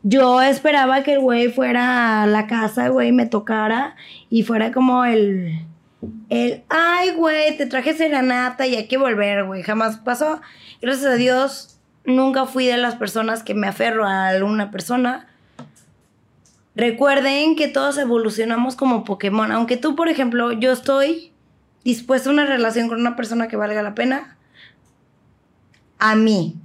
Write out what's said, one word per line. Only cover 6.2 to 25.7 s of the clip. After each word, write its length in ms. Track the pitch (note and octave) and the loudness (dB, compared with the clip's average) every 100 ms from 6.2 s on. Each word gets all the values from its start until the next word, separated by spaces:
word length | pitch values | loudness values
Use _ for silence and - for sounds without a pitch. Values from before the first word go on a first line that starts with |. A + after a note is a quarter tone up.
| - | -6
el, 320 | A#3 A#3+ A#3+ _ | -2 -2 -4 _
"Ay, 400 | D#4 E4+ F4 F4+ E4 | 0 2 2 0 0
güey, 420 | E4 D#4 D#4 D4+ | 0 2 0 0
te 80 | C4 | -4
traje 260 | C4 B3+ | -2 -2
serenata 720 | D#4 D#4+ C#4+ B3+ B3 B3+ B3 C4 | 0 0 2 0 0 -2 -2 -2
y 80 | |
hay 120 | A#3+ G#3+ | -2 -2
que 100 | C4 | 0
volver", 480 | C4+ G#3 G3+ G3+ | 0 0 0 -2
güey. 180 | F#3+ F#3+ | -4 -6
Jamás 360 | F3 G#3+ A3 A3 | -4 -2 -2 -4
pasó. 420 | - A#3+ D4+ D#4+ - - - - | -6 -2 -2 -2 -10 -20 -20 -8
Gracias 320 | A#3+ C4+ C#4 | -4 -2 0
a 20 | A#3+ | 2
Dios, 640 | B3 B3+ C4+ - - _ _ _ - | 2 2 0 -4 -18 _ _ _ 0
nunca 400 | C4 C4+ C4 B3+ | 2 2 0 -2
fui 200 | B3+ B3+ | 0 0
de 120 | A#3+ | 2
las 180 | A#3+ A#3 | -2 -2
personas 460 | G#3 A3 A3+ A3+ | -6 -2 -2 -4
que 100 | A3+ | -4
me 140 | G#3 G3 | -4 -4
aferro 400 | G3 A#3 A3 G3+ | -2 -2 0 0
a 220 | F#3+ F#3+ | 0 0
alguna 420 | F#3+ G3 G#3+ G3+ | 0 0 -2 -4
persona. 560 | G3 F3 B3 B3 B3+ - _ _ - - _ _ _ _ _ _ _ _ _ _ - | -8 -4 -2 -2 -4 -12 _ _ -20 -20 _ _ _ _ _ _ _ _ _ _ -2
Recuerden 800 | A#3 A3+ C#4 C#4 C4+ C#4 D#4 | -2 2 2 2 2 2 0
que 140 | D#4 C#4+ | 2 0
todos 300 | C#4 C#4 C#4 | 0 -2 -2
evolucionamos 760 | C4 A#3 A3 G#3 A3+ A#3 B3 | 0 0 0 -2 -2 0 -2
como 300 | B3+ C4+ A#3 | 0 0 0
Pokémon. 480 | A#3 G3 G3+ G#3 G#3+ | -2 -4 -2 0 0
Aunque 240 | A3 A#3 B3 | -2 0 -2
tú, 180 | C#4 | -2
por 140 | D4 E4 | -2 -2
ejemplo, 420 | D#4 B3+ A#3+ A#3+ | 0 -2 -2 -2
yo 220 | A3+ B3+ | 0 0
estoy 580 | B3+ C4 C4+ C#4 E4 - _ _ _ _ _ | 0 0 0 0 -2 -8 _ _ _ _ _
dispuesta 440 | - A#3 - C4 C4 | -4 -4 0 -2 2
a 40 | |
una 140 | D4 C#4+ | 0 2
relación 420 | C4 A3+ A3+ A#3 | 0 0 0 -2
con 120 | A3+ | -2
una 140 | A#3+ | -2
persona 320 | A#3+ A3+ A#3 A3+ | -2 -6 -4 -4
que 100 | G#3+ | -4
valga 240 | G#3 G#3+ | -4 -4
la 140 | G#3 | -4
pena. 420 | G#3 A#3+ C4+ D#4+ _ _ _ - _ _ _ _ _ _ _ _ _ _ | -2 -2 -2 -6 _ _ _ -20 _ _ _ _ _ _ _ _ _ _